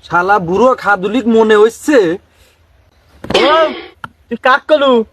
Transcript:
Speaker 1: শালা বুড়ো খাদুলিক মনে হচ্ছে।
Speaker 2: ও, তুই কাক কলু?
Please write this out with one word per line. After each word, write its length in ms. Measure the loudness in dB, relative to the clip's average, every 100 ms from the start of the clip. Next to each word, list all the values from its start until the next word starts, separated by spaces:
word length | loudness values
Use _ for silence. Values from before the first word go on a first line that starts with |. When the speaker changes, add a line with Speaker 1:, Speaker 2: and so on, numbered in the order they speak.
| -4
Speaker 1:
শালা 300 | -4 0 -2 -2
বুড়ো 220 | 0 0 0
খাদুলিক 440 | -2 -2 -2 -4 0
মনে 220 | 2 2 4
হচ্ছে। 360 | 2 0 0 2 2 -4 _ _ _ _ _ _ _ _ _ _ -4 -2 0
Speaker 2:
ও, 20 | 0 0 -4 -18 _ -20 _ _
তুই 120 | -4 0
কাক 160 | 0 0
কলু? 240 | 0 2 0 -2